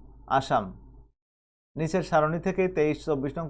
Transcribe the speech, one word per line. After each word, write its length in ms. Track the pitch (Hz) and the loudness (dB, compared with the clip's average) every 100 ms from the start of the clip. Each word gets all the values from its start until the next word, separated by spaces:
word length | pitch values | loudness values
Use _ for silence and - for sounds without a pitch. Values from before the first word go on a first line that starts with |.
| - - - 131 | -20 -18 -2 0
আসাম। 260 | - 127 95 - - - - _ _ _ _ _ _ 143 | 2 0 0 -10 -18 -20 -20 _ _ _ _ _ _ -6
নিচের 280 | 156 185 151 | -2 -2 2
সারণী 280 | 160 151 170 190 | 4 4 0 -2
থেকে 160 | 185 185 175 | 0 0 2
তেইশ, 200 | 151 147 160 | 2 0 -2
চব্বিশ 260 | 143 135 165 | -2 -2 -6
নং 80 | 160 | -6